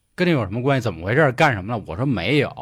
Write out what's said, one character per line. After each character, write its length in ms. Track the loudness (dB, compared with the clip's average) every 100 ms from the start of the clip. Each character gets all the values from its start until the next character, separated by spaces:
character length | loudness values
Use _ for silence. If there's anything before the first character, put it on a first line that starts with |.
| _ -2
跟 100 | 0
这 60 |
有 140 | 0 0
什 80 |
么 80 | -2
关 180 | 0 0
系？ 40 | -2
怎 80 |
么 120 | -4 -2
回 80 |
事？ 160 | 2 2
干 180 | 4 2
什 140 | 2 -4
么 80 | -6
了？” 80 | -6
我 120 | -4
说 80 | -2
：“没 300 | 0 0 0
有。” 120 | 0 -4